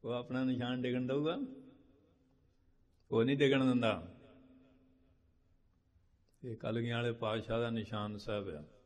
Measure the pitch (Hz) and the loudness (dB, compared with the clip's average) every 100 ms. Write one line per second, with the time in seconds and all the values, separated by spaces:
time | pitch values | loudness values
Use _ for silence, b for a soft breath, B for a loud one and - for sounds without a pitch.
0 | - 123 123 127 131 123 123 127 123 123 | -4 -6 -4 -2 0 0 0 -2 0 0
1 | 127 135 151 180 277 - - - - - | 0 0 0 -2 -4 -8 -18 -20 -20 -20
2 | _ _ _ _ _ _ _ _ _ _ | _ _ _ _ _ _ _ _ _ _
3 | _ 113 117 139 139 135 131 123 113 98 | _ 2 4 4 6 6 4 4 2 0
4 | 80 - - - - - - - _ _ | -4 -18 -20 -20 -20 -20 -20 -20 _ _
5 | _ _ _ _ _ _ _ _ _ _ | _ _ _ _ _ _ _ _ _ _
6 | _ _ _ _ 127 113 - 117 117 117 | _ _ _ _ -10 -6 -2 0 0 0
7 | 120 117 113 113 - 117 117 113 107 110 | 0 0 -2 -2 -2 -2 0 -2 -4 -4
8 | 104 104 - 104 95 76 76 - | -4 -6 -4 -4 -4 -8 -12 -20